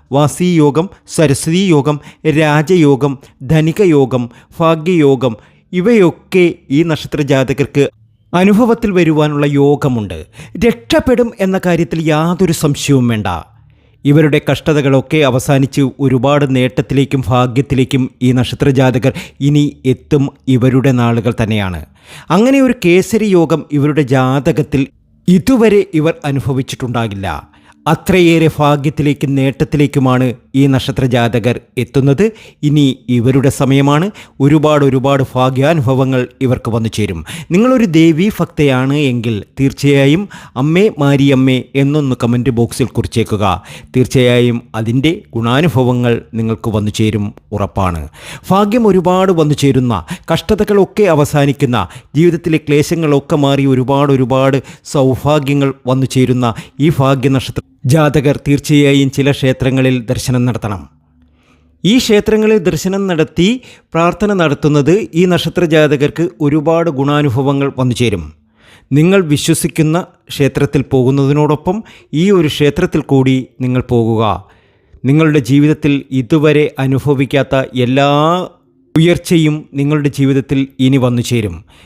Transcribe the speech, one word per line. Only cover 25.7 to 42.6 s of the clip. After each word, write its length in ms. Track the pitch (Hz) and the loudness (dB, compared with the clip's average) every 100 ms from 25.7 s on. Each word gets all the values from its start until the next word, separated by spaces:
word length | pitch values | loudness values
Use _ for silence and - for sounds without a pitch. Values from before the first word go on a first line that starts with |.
| 202 - | 2 0
ഇവർ 200 | 151 156 175 | -2 -2 -4
അനുഭവിച്ചിട്ടുണ്ടാകില്ല. 1200 | 143 139 139 131 131 - 120 120 113 98 95 76 - _ _ _ 151 | -6 -4 -4 -4 -6 -8 -6 -4 -6 -6 -8 -10 -12 _ _ _ -4
അത്രയേറെ 640 | 156 - 180 170 165 160 - | -2 0 2 4 4 2 2
ഭാഗ്യത്തിലേക്കും 760 | 147 147 147 - 147 135 139 | 0 0 -2 -2 -2 -2 -2
നേട്ടത്തിലേക്കുമാണ് 1000 | 135 135 - 156 147 139 143 131 127 127 110 _ | 0 -2 -2 -4 0 0 0 2 2 0 -4 _
ഈ 120 | 135 139 | 0 2
നക്ഷത്ര 380 | 131 - 104 | 2 -2 -4
ജാതകർ 560 | 127 120 117 120 117 117 - - | -2 0 0 0 -2 -4 -6 -8
എത്തുന്നത്. 520 | 117 139 139 139 220 - - _ | -2 0 2 2 0 -2 -16 _
ഇനി 360 | 147 151 139 - - | 0 2 2 0 -2
ഇവരുടെ 400 | 123 117 131 139 | 0 2 2 0
സമയമാണ്. 600 | - 131 139 139 147 196 - - - | 0 0 2 2 0 -2 -8 -18 -2
ഒരുപാട്, 440 | 139 156 151 147 | 2 2 2 2
ഒരുപാട് 380 | 139 131 135 139 123 | 2 0 0 0 -2
ഭാഗ്യാനുഭവങ്ങൾ 920 | 127 127 131 139 165 123 131 131 127 123 - | -2 -2 0 0 0 0 0 0 -2 -4 -4
ഇവർക്ക് 300 | 127 127 120 | -2 -2 -4
വന്നു 180 | 113 110 | -4 -4
ചേരും. 360 | 110 101 82 - 165 135 | -4 -4 -6 -12 -16 -2
നിങ്ങളൊരു 340 | 175 247 262 | 0 2 2
ദേവീ 460 | 220 160 165 151 208 - | 2 4 4 2 -2 -2
ഭക്തയാണ് 540 | 165 - 143 127 131 | -6 -2 0 0 0
എങ്കിൽ 500 | 147 139 120 117 104 - - | 0 -2 -2 -4 -6 -8 -4
തീർച്ചയായും 680 | 135 - 143 139 139 165 196 - - 127 | -4 0 0 2 2 2 -2 -14 -12 -4
"അമ്മേ 340 | 147 170 214 - | 0 2 0 0
മാരിയമ്മേ" 640 | 139 139 139 131 131 127 - | 0 2 2 2 2 0 -2
എന്നൊന്ന് 420 | 139 139 151 139 123 | -2 0 0 -2 -2
കമന്റ് 260 | 117 123 123 | -2 0 -2
ബോക്സിൽ 360 | 117 | -2